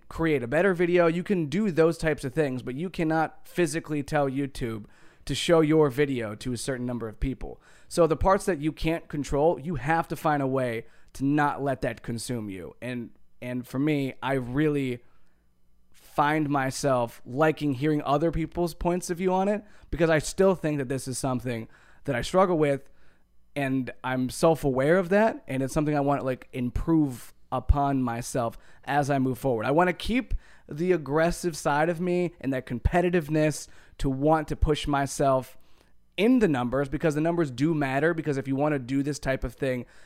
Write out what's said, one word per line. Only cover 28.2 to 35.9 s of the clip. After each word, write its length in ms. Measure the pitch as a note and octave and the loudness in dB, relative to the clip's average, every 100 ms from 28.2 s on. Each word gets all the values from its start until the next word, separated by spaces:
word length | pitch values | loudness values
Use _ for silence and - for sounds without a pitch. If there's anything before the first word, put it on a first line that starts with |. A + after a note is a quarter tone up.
| B2 C#3 A#2 - - - | -6 -4 -4 -6 -20 -16
as 260 | - C#3+ C#3 | -2 0 2
I 80 | C#3 | 0
move 200 | C3 B2 | 0 -2
forward. 260 | C#3 A2+ | -2 -2
I 60 | A2+ | 2
want 180 | D3 F3+ | 2 2
to 40 | |
keep 420 | E3+ - A#3+ G#3+ - - - - | 0 0 0 0 -4 -6 -20 -12
the 240 | D3 F3+ | -4 0
aggressive 640 | F3 C3+ D3+ E3 E3+ F3+ D3+ | 0 2 2 2 0 -4 -4
side 320 | D#3+ C#3+ E3 | 0 2 0
of 120 | E3 | 0
me 320 | F3+ F3+ F3 - | 0 0 -2 -4
and 120 | C3+ | -4
that 140 | C3 - | -4 -4
competitiveness 1000 | A#2+ - F3+ F3+ F3+ D3+ D#3 D#3 - - - - - | -2 0 2 2 0 0 2 2 0 -8 -18 -18 -4
to 120 | C#3+ | -2
want 380 | C3 D3 D#3+ D3+ | 2 2 2 0
to 80 | D3+ | 0
push 300 | D#3+ D3 - | 2 2 0
myself 720 | C#3+ C#3 - C#3+ C3 B2+ - - - - | 0 0 0 2 2 -2 -14 -20 -20 -20